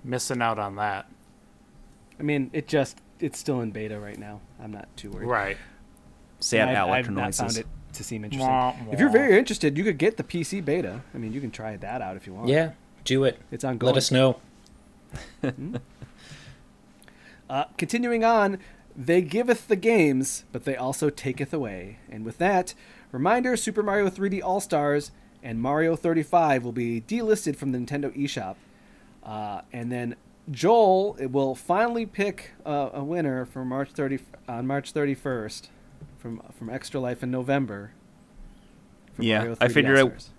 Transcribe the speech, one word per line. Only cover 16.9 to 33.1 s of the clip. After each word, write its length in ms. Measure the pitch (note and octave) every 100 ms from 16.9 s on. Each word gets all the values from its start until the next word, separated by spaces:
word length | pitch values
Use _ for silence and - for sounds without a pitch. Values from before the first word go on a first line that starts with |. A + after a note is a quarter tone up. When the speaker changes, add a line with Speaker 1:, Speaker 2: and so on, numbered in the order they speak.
| - - - - - -
Speaker 2:
Uh, 160 | C3 D3 -
continuing 460 | E3 A#3 A#3+ A#3
on, 340 | A3+ A3+ G3+ F#3+ - - - -
they 260 | B2+ F3
giveth 460 | E3+ F3+ A#3+ A#3+ -
the 80 | G3+
games, 720 | A3 A3+ D#3 C3 C3+ - -
but 140 | B2+ -
they 100 | C3
also 340 | B2+ C3+ D3+
taketh 440 | - C3+ B2+ C#3
away. 460 | D#3 A#2+ F#2 F#2 A2 -
And 160 | A2 A2
with 120 | A2+
that, 340 | F3+ F#3+ F3+ - - - -
reminder, 440 | C3 D#3 A#3+ B3+ A#3
Super 280 | A#3 G#3
Mario 260 | G#3 G3+ G3+
three 200 | F#3 G3
D 120 | F#3+
All-Stars 680 | F3+ F#3+ - D#3 D3 D3 D3 - - -
and 200 | B2+ A2+
Mario 340 | B2 D3 E3 D#3+
thirty-five 680 | E3+ E3 D3+ F3 D#3+ C3+ A#2+
will 60 |
be 260 | A#2 A#2+ A#2
delisted 540 | A2+ A3+ A3 G#3+ - C#3
from 160 | C3+
the 60 | B2+
Nintendo 340 | A#2+ C#3+ C#3+ -
eShop. 380 | C#3+ - F#2+ F#2+ - - - - - -
Uh, 380 | - G#2+ G#2 G2 -
and 180 | B2 A#2
then 240 | B2 A#2+ A#2+ - - -
Joel 640 | C3 D#3+ A#3 G#3 F#3+ G3+ - C3+
will 240 | C3 C3+ C3
finally 500 | - F3+ A#3 A#3 A3
pick, 460 | - G3+ G3 - - -
uh, 240 | C#3+ C3+
a 100 | C#3
winner 400 | C#3